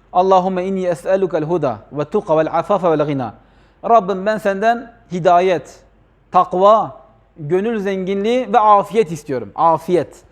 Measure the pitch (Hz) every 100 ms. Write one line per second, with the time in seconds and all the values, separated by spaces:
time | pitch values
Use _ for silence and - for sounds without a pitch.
0 | _ 175 190 185 185 185 185 190 180 165
1 | 175 190 185 165 151 175 143 104 - 139
2 | 147 214 185 156 156 165 160 196 175 156
3 | 151 139 117 - _ _ _ _ 202 226
4 | 185 190 196 220 202 196 220 240 262 -
5 | - 175 170 175 190 165 - - _ _
6 | _ _ _ 180 180 185 202 220 151 -
7 | - _ _ - 147 185 214 226 196 190
8 | 180 196 214 247 220 233 214 202 - 214
9 | 160 165 - 127 104 - 165 156 - 175
10 | 135 - _